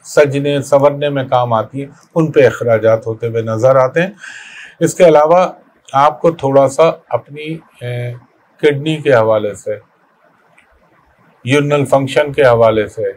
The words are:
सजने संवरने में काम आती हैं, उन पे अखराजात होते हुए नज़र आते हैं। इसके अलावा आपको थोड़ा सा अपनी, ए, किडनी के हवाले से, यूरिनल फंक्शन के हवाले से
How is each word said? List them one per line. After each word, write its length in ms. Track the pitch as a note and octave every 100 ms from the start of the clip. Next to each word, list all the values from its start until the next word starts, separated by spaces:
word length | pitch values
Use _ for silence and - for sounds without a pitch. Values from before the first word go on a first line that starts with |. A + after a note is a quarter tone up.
| -
सजने 560 | - C#3+ C#3 C#3+ C#3+
संवरने 460 | C3 C#3+ C#3+ C#3+ D3
में 180 | C#3 B2+
काम 260 | B2+ A#2+
आती 260 | A2+ A2 C3
हैं, 120 | C#3 _ _ E3
उन 140 | D#3
पे 140 | D3+ B2
अखराजात 600 | - A#2+ A2+ A2 A2 A2+
होते 200 | A2 A#2
हुए 140 | A2+
नज़र 340 | A2+ A2 B2+ C3+
आते 220 | C3 E3
हैं। 140 | F#3+ G#3 - - - - - _
इसके 220 | E3+ -
अलावा 380 | F3+ D3+ D3+ F3 F3+ - _ _ _
आपको 420 | C3+ D3 D#3 E3+
थोड़ा 340 | E3 C#3 C#3 C3+
सा 180 | C3+ D#3+ - _
अपनी, 360 | - - C#3+ D3+ D#3+ _ _
ए, 320 | A#2+ A#2+ B2 B2 _ _ _ _
किडनी 340 | D#3 C#3 D3+ D#3
के 140 | D3
हवाले 420 | A#2+ A2 A2 G#2 F#2+
से, 240 | - G#2 _ _ _ _ _ _ _ _ _ _ _ _ _ _ _ _ A#2+
यूरिनल 400 | C#3+ C#3+ D3 C#3
फंक्शन 460 | C#3 C3+ - D3
के 100 | C#3
हवाले 440 | C3+ A#2 A2+ A2 G2+
से 220 | - G2+